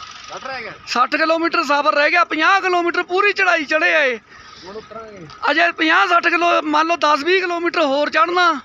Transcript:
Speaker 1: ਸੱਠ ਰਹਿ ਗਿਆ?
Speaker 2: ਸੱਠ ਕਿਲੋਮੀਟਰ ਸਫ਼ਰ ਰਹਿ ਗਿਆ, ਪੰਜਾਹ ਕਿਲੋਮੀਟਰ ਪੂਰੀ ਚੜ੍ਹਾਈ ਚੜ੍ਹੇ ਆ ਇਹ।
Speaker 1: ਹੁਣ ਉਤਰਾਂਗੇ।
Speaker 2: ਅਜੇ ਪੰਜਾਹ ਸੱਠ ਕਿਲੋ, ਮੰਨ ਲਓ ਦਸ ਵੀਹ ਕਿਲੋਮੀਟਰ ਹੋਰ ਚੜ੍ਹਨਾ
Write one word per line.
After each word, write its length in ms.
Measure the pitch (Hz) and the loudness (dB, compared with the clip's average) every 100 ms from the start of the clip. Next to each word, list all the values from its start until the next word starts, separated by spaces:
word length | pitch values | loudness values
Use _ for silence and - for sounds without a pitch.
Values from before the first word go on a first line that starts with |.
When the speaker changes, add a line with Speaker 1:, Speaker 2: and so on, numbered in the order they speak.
| - - - | -10 -20 -16
Speaker 1:
ਸੱਠ 160 | 165 262 | -14 -12
ਰਹਿ 160 | 262 | -12
ਗਿਆ? 100 | 214 147 - | -12 -16 -6
Speaker 2:
ਸੱਠ 280 | 240 254 302 | 0 0 0
ਕਿਲੋਮੀਟਰ 480 | 320 330 330 339 | 0 0 0 0
ਸਫ਼ਰ 300 | 285 285 294 | 0 0 2
ਰਹਿ 180 | 302 294 | 2 4
ਗਿਆ, 120 | 349 330 | 2 0
ਪੰਜਾਹ 340 | 311 330 392 | 0 2 2
ਕਿਲੋਮੀਟਰ 420 | 370 349 349 349 | 2 0 0 -2
ਪੂਰੀ 300 | 349 359 403 | -2 2 2
ਚੜ੍ਹਾਈ 320 | 381 381 330 277 | 2 0 0 0
ਚੜ੍ਹੇ 280 | 311 349 330 | 0 2 2
ਆ 80 | |
ਇਹ। 160 | 277 226 _ - - - 175 | 0 -2 _ -20 -20 -20 -16
Speaker 1:
ਹੁਣ 100 | 214 | -16
ਉਤਰਾਂਗੇ। 520 | - 214 220 202 151 - 202 | -16 -18 -18 -18 -20 -6 0
Speaker 2:
ਅਜੇ 200 | 302 339 | 2 2
ਪੰਜਾਹ 340 | 330 320 339 392 | 0 0 2 2
ਸੱਠ 200 | 339 339 | 2 2
ਕਿਲੋ, 340 | 339 349 339 | 0 2 0
ਮੰਨ 260 | 311 302 320 | 0 0 0
ਲਓ 100 | 339 | 0
ਦਸ 260 | 302 302 | 2 0
ਵੀਹ 180 | 302 381 | 2 0
ਕਿਲੋਮੀਟਰ 420 | 359 339 339 349 | 0 -4 -4 -2
ਹੋਰ 260 | 294 277 294 | 0 0 0
ਚੜ੍ਹਨਾ 440 | 311 339 359 349 285 | 0 0 2 0 0